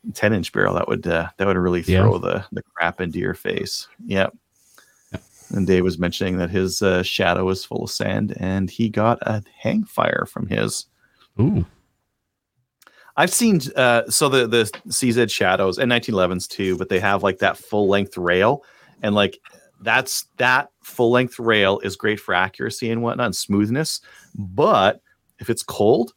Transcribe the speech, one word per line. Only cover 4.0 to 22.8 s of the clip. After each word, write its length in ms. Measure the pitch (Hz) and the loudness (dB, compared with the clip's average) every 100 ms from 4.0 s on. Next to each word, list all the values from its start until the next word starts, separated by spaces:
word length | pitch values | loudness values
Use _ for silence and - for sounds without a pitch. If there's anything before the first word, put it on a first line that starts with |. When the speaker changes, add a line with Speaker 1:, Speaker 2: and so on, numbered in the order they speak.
Speaker 1:
Yeah. 260 | 233 98 95 _ _ _ _ - _ _ _ | -4 -2 -2 _ _ _ _ -20 _ _ _
Speaker 2:
Yeah. 80 | - _ _ - | -18 _ _ -6
Speaker 1:
And 140 | 98 | -2
Dave 200 | 92 92 | 4 4
was 160 | 92 87 | 4 0
mentioning 380 | 90 - 95 92 | -4 -2 -4 -2
that 120 | 87 | -2
his, 320 | 95 92 - | -2 -2 0
uh, 220 | 98 92 | 0 2
shadow 440 | 90 - 90 90 92 | -2 0 0 2 0
is 140 | 95 | -2
full 200 | - - | -6 -8
of 60 | - | -8
sand, 420 | - 101 104 101 - | -4 -2 -2 -4 -4
and 280 | 92 95 92 | -4 -2 -4
he 200 | - 113 | -2 -2
got 320 | 104 110 120 | 2 2 0
a 220 | - 107 101 _ | -2 -4 -6 _
hang 280 | 113 214 | -2 -2
fire 420 | 202 - 50 50 - | -2 0 0 0 -4
from 200 | - - | -8 -4
his. 380 | 53 53 - - _ _ _ _ - | -2 -2 -6 -12 _ _ _ _ 0
Speaker 2:
Ooh. 260 | 131 190 85 _ _ _ _ _ _ _ _ _ _ _ _ _ - - | 2 2 -2 _ _ _ _ _ _ _ _ _ _ _ _ _ -10 0
Speaker 1:
I've 160 | 180 | 0
seen, 280 | - 233 185 127 - | 2 4 2 0 2
uh, 340 | 127 117 - | 4 4 2
so 180 | - 147 | 0 2
the, 180 | 131 117 | 2 4
the 220 | 117 110 - - | 2 0 -4 -8
C 200 | - 127 | -2 0
Z 160 | 117 113 | 2 0
shadows 500 | - 92 95 95 87 | 2 2 2 0 0
and 100 | 123 | 0
nineteen 260 | 120 - 101 | 0 0 0
elevens 320 | 90 92 - | 2 0 -6
too, 280 | - 95 90 | -4 -2 -2
but 120 | 92 | -2
they 100 | 92 | 0
have, 240 | 101 98 | 2 2
like, 160 | 98 92 | 0 0
that 180 | 98 - | -2 -2
full 320 | - 104 101 | -4 0 2
length 280 | 101 95 - | 2 0 -4
rail, 480 | 87 90 104 139 _ _ _ _ | 0 4 2 0 _ _ _ _
and, 120 | 107 | -2
like, 240 | 104 101 - - _ _ _ | 0 0 -2 -20 _ _ _
that's, 440 | 110 120 - - - _ | 0 0 0 -8 -10 _
that 320 | 127 127 - _ | 2 2 -2 _
full 280 | - - 117 | -18 0 2
length 260 | 123 127 - | 4 0 -2
rail 400 | 117 107 95 98 | 0 4 4 2
is 140 | 101 | -4
great 240 | 92 110 107 | -4 -4 -4
for 160 | - | -2
accuracy 560 | 90 95 - 117 - | 0 0 -4 -8 -6